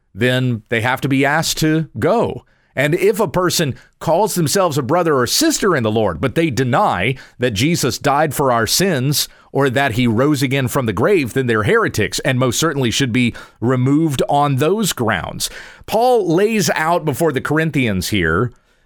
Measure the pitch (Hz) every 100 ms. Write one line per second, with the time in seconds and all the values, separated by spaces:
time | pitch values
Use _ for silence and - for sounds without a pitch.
0 | _ 95 123 127 127 113 - 113 120 127
1 | 143 135 139 156 156 - 160 156 156 113
2 | 151 233 123 - - _ _ - 147 156
3 | 190 214 196 175 180 - 151 113 - _
4 | - 165 214 180 147 196 180 143 120 175
5 | 165 139 120 - 320 - 214 151 110 110
6 | 104 80 135 - 165 113 131 147 202 98
7 | 107 131 - - 123 98 143 170 135 -
8 | 143 139 156 - 135 117 110 - 190 143
9 | 135 143 - - _ 135 139 123 139 113
10 | 123 110 143 143 135 139 123 147 117 92
11 | 156 196 123 135 127 110 110 226 175 120
12 | 101 - 147 127 127 110 165 139 123 -
13 | 135 123 120 - - _ 113 127 127 147
14 | 160 127 - 143 143 131 151 208 196 -
15 | 110 92 - - - - - - - 214
16 | 247 240 175 165 214 220 156 - 156 175
17 | 156 131 165 131 - 151 160 139 120 92
18 | - 104 82 85 120 - _ _